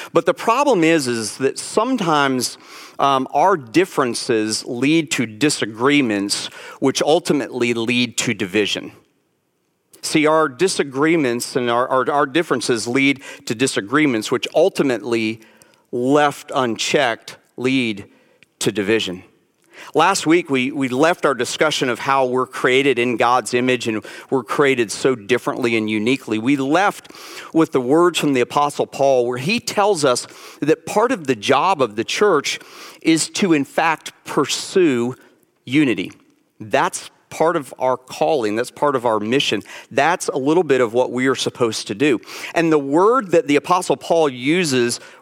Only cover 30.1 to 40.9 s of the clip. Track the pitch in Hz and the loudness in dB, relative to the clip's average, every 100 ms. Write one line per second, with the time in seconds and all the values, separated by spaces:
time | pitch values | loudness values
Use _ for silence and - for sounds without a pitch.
30.1 | 123 - - - - 143 156 - 208 233 | 0 -4 -18 -20 -8 0 0 0 0 0
31.1 | 254 139 117 101 131 170 185 123 104 110 | 0 -2 -4 0 2 2 0 -2 -2 -6
32.1 | - 208 160 - - - - - - 156 | 0 2 2 0 -8 -12 -20 -20 -6 0
33.1 | 160 - - 196 156 139 - 165 156 - | 2 0 -2 2 2 2 0 0 -2 -8
34.1 | - - - 139 - - 190 175 123 120 | -18 -8 -4 -2 -4 -2 2 4 2 -2
35.1 | 131 _ _ _ _ - 139 147 101 87 | -6 _ _ _ _ -4 0 2 0 -4
36.1 | - _ _ _ _ 110 131 170 - - | -12 _ _ _ _ -4 -2 0 -4 -14
37.1 | _ _ - 160 170 135 - 127 123 - | _ _ -2 0 0 -6 -4 -2 -2 -6
38.1 | - 156 160 107 107 123 - 147 135 120 | -4 0 0 0 -2 -4 -2 0 0 0
39.1 | 110 107 131 - 107 - - - 110 147 | 0 0 0 0 -4 -6 -18 -6 0 2
40.1 | 180 - 147 131 165 160 131 120 | 0 -2 -2 0 2 2 2 2